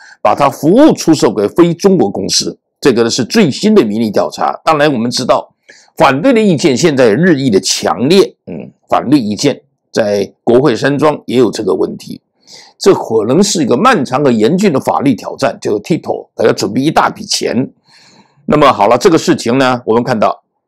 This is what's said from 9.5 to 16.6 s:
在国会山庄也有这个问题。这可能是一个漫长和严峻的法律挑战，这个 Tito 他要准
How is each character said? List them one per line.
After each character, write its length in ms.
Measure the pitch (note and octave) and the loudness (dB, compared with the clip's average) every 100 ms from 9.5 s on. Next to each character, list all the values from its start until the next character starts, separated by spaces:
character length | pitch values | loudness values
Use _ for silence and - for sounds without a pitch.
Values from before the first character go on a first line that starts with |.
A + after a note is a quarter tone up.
| A2+ _ _ _ | -4 _ _ _
在 400 | - G#2 G2+ F#2+ _ | -4 -2 -2 -4 _
国 160 | - A#2+ | 0 2
会 160 | D3 A2 | 2 0
山 220 | C3+ C#3+ | -2 0
庄 220 | D3+ C#3+ - | 0 -2 -2
也 120 | A#2+ | 0
有 140 | G#2+ | 0
这 120 | - | 0
个 100 | G#2+ | -4
问 220 | - - - | -2 -4 -6
题。 240 | - - _ _ _ - - _ | -16 -18 _ _ _ -20 -20 _
这 160 | G3+ | 0
可 320 | D3+ - A2+ G#2 | 2 -2 -4 0
能 140 | D3+ | 0
是 220 | G3+ - | 0 -2
一 20 | D#3+ | -2
个 100 | G#3+ | 0
漫 300 | B3 A3 B2 | 0 0 -2
长 180 | C3+ | -2
和 80 | D3 | 0
严 240 | A#2 G#2+ F3+ | 2 0 0
峻 160 | G#3 | 0
的 80 | C3+ | 0
法 200 | - E2 | -2 -2
律 160 | C#3 B2 | -2 -2
挑 200 | - - | -6 -6
战， 220 | B2 - | -4 -4
这 120 | A#2+ | -4
个 80 | A2+ | -4
Tito 480 | - E3 - - - - | -4 -6 -4 -10 -10 -4
他 100 | A2+ | -4
要 80 | |
准 180 | B2 | -2